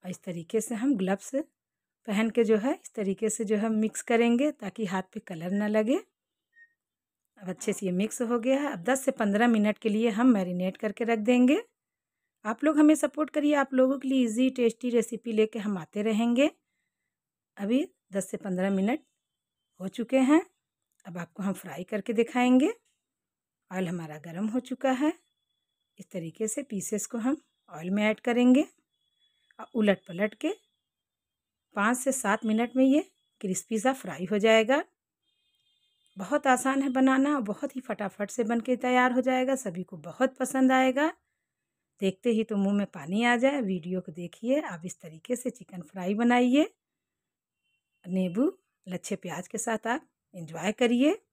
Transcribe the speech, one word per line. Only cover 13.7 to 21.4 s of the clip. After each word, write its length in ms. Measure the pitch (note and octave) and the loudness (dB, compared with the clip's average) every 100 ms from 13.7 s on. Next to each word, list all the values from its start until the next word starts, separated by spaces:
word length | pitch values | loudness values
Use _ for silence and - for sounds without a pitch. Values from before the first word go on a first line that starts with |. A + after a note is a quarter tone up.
लोगों 240 | C4 C4 C4+ | 4 2 2
के 100 | C4 | 0
लिए 140 | C4+ | 2
ईजी 260 | A#3+ G#3+ C4 | 2 2 0
टेस्टी 360 | B3+ A#3 A3 B3 | 2 0 0 -2
रेसिपी 420 | A#3+ A3 A3+ - | 0 0 -6 -6
लेके 260 | A3 G#3+ A3+ | 0 0 0
हम 180 | G3+ G3 | -6 -6
आते 240 | D#3 G3+ | -8 -4
रहेंगे। 480 | G#3 G#3+ A#3 A#3+ C#4+ - _ _ _ _ _ _ _ _ _ - | -2 0 2 4 2 0 _ _ _ _ _ _ _ _ _ -10
अभी 300 | G3+ B3+ F4+ _ _ | -2 -2 -2 _ _
दस 180 | F#3+ F#3 | -6 -6
से 60 | G3+ | -8
पन्द्रह 340 | G#3 F3+ F#3+ | -6 -2 0
मिनट 300 | G3 G3 D4 _ _ _ _ _ _ _ _ | 0 0 -2 _ _ _ _ _ _ _ _
हो 80 | F#3+ | -12
चुके 300 | - A3+ C4 | -8 -2 2
हैं। 200 | C4 D#4 F#4+ _ _ _ _ _ | 6 4 2 _ _ _ _ _
अब 140 | - F3 | -16 -12
आपको 240 | E3+ - | -12 -8